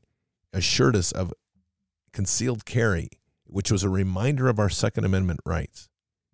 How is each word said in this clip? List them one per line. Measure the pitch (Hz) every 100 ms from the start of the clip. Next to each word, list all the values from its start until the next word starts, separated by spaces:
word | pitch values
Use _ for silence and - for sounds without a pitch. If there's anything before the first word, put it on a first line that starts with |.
| _ _ _ _ _
assured | 95 87 - 135 104
us | 85
of | - 90 - _ _ _ _ _ _ _
concealed | - 92 - 123 117 -
carry | 123 113 92 - - _ _ _
which | 98 -
was | 101
a | 95
reminder | 95 95 92 127 143 127
of | 107
our | 101
Second | - 113 117 104
Amendment | 95 92 78 -
rights. | 82 - - - _ _ _ _